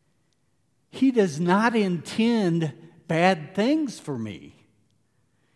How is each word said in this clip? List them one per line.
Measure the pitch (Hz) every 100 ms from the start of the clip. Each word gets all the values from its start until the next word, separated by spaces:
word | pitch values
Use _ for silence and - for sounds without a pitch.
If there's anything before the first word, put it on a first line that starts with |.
| _ _ _ _ _ _ _ _ _
He | - 269
does | 247 190 143
not | 175 190 233 233
intend | 196 175 - - 226 233 185 165 160 - - - -
bad | 160 180 180 143
things | - 226 320 277 -
for | - 127
me. | 110 82 - - _ _ _ _ _ _ _ _ _